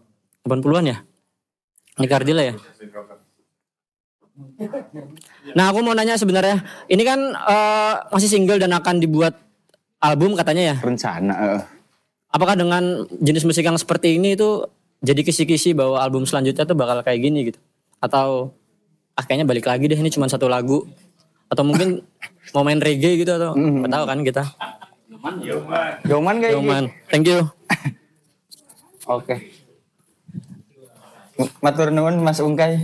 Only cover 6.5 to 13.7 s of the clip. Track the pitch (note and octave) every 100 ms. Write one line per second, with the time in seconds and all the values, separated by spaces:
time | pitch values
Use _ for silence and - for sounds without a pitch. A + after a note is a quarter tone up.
6.5 | G3+ - - - F#3 A#3+ C4+ C4+ - -
7.5 | G#3 G#3+ G#3+ G#3+ G#3+ - F#3+ G3+ G#3 F#3+
8.5 | G3+ F#3 F3 F3 F3 D#3+ D#3 E3 - _
9.5 | _ _ _ _ - D3+ D3 F#3+ F#3 D#3
10.5 | E3 E3+ C3+ B2 A#2+ A2+ E2+ G2 F#2 G#2
11.5 | G2+ - - _ _ _ _ - D3+ F#3
12.5 | G3 F3 F3 F3+ D#3 - - D3 D#3 E3
13.5 | D#3+ E3